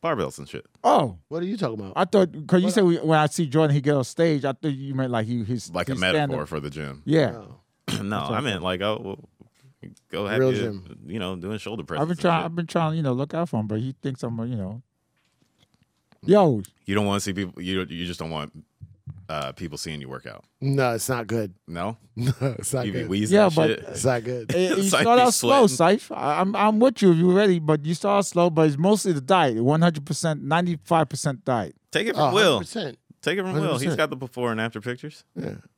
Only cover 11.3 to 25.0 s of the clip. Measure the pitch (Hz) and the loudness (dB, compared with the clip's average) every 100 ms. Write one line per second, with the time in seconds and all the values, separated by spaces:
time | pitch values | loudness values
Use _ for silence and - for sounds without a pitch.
11.3 | 92 87 107 98 110 78 151 156 175 180 | -8 -8 -10 -10 -10 -8 -4 -2 0 0
12.3 | 165 170 165 165 180 160 160 147 123 143 | 0 -2 -6 -4 -2 0 0 -2 -2 -4
13.3 | 156 170 117 107 107 127 143 143 127 127 | -4 -4 -4 -2 -4 -4 -6 -8 -6 -8
14.3 | 113 117 123 95 113 - _ _ _ _ | -6 -6 -6 -8 -10 -16 _ _ _ _
15.3 | _ _ _ _ _ _ _ _ _ - | _ _ _ _ _ _ _ _ _ 4
16.3 | 202 180 117 92 _ - 98 104 101 101 | 6 6 4 -2 _ -4 0 0 0 -2
17.3 | 92 95 - 90 95 92 82 87 85 80 | -4 -6 -6 -4 -4 -4 -6 -8 -8 -8
18.3 | 80 76 - - _ - _ - - 92 | -8 -8 -14 -20 _ -20 _ -20 -18 -10
19.3 | 78 69 67 85 73 85 78 67 65 62 | -8 -8 -10 -12 -10 -10 -10 -12 -14 -14
20.3 | 50 _ _ 135 139 127 117 - 127 110 | -18 _ _ -4 0 0 0 -4 -4 -4
21.3 | 117 104 90 - 85 92 120 _ - 123 | -4 -6 -10 -14 -8 -6 -8 _ -6 -4
22.3 | 127 135 110 101 131 120 95 117 98 107 | -2 -2 -4 -6 -4 -4 -6 -2 -2 2
23.3 | 196 208 156 156 113 - - 107 123 113 | 4 4 4 2 0 -6 -4 0 0 -4
24.3 | 123 110 170 185 170 196 - | -8 -4 0 0 0 2 2